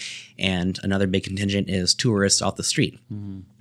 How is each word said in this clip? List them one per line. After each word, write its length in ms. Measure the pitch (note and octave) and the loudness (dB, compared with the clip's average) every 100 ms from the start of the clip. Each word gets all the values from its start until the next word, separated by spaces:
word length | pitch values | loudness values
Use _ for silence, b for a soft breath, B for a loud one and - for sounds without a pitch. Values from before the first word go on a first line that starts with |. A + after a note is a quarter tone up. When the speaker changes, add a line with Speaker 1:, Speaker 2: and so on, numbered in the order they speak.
| B B B B | B B B B
Speaker 1:
and 420 | F#2+ F2+ F#2 F2+ | 0 2 0 0
another 240 | G2 G2 G2 | 0 2 2
big 160 | F#2+ | 0
contingent 440 | F#2+ F#2+ G2+ G2+ - | -2 -4 0 0 0
is 260 | F#2 F2+ | 0 0
tourists 460 | - B2+ G2+ G2 - | 2 2 4 4 2
off 160 | F#2+ - | 0 -2
the 80 | |
street." 340 | - - F2+ - - | -2 0 0 -2 -12
Speaker 2:
Mm-hmm. 280 | G#2 G2+ F#2+ - - | -10 -10 -12 -14 -6